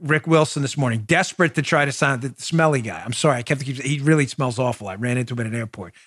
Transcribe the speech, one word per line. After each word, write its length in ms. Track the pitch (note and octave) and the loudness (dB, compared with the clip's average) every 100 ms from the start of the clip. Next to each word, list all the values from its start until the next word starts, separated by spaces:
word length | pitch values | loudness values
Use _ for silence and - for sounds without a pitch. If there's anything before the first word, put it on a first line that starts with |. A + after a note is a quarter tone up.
Rick 240 | D3 D3+ E3 | 0 0 4
Wilson 340 | D#3+ D3+ D3 | 4 4 0
this 160 | C#3 D3 | -4 0
morning, 280 | B2+ A2+ G#2+ | 0 0 2
desperate 480 | E3 F#3+ - E3 | 2 2 0 0
to 80 | - | 0
try 240 | C3+ D#3 C#3+ | 0 2 2
to 40 | |
sound 300 | - C#3+ B2+ | 2 0 0
the 140 | C3 - | -6 -8
smelly 460 | - E3 D#3+ C3+ | -2 2 4 2
guy. 200 | A2 D#2+ | -2 -8
I'm 120 | G2+ | -8
sorry, 240 | - D#3 B2 | 0 2 0
I 40 | |
kept, 200 | A#2 C#3 | -2 -4
he 360 | C3+ C3 C3+ D3 | -4 -6 -4 0
really 260 | D3 D#3 C3 | 4 4 2
smells 320 | - B2+ A2+ | 0 -4 0
awful. 300 | B2+ A2+ G2+ | -2 -2 -8
I 80 | F#2+ | -4
ran 200 | B2 B2 | -2 -2
into 160 | A#2 | -2
him 80 | A#2+ | -4
at 60 | A2 | -4
an 80 | |
airport. 400 | A#2 A2 - F2 - | -4 -6 -10 -16 -16